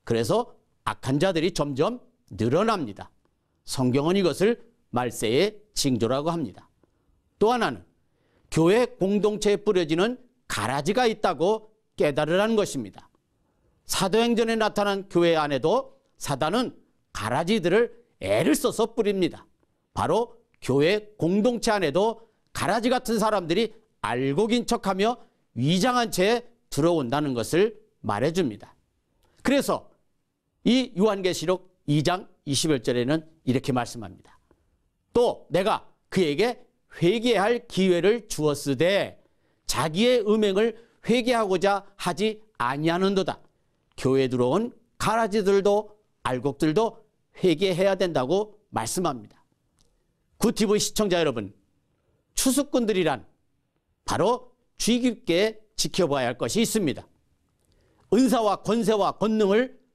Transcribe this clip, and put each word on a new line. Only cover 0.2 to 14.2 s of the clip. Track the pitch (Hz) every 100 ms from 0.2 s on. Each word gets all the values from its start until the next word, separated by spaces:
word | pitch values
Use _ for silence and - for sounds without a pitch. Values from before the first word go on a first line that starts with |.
| 117 208 240 - _ _
악한 | - 110 127 143
자들이 | 185 165 170
점점 | 165 147 131 160 247 - _ _
늘어납니다. | 98 113 151 220 202 123 95 - _ _ _ _ _
성경은 | - - 127 131 151 196
이것을 | 175 - 196 233 - _ _
말세의 | 120 123 - 113 127 202 - _
징조라고 | - 143 120 113 135 156
합니다. | 170 120 - - _ _ _ _ _ _ _
또 | 214
하나는 | 247 190 101 - _ _ _ _ _ _
교회 | - 165 220 240
공동체에 | - 185 208 202 208 208 202
뿌려지는 | 208 185 160 160 214 254 _ _ -
가라지가 | - 104 139 143 214 247
있다고 | 220 208 165 175 220 220 _ _ -
깨달으라는 | 160 143 151 180 214 220
것입니다. | 185 139 101 - - _ _ _ _ _ _ _ -
사도행전에 | - 190 214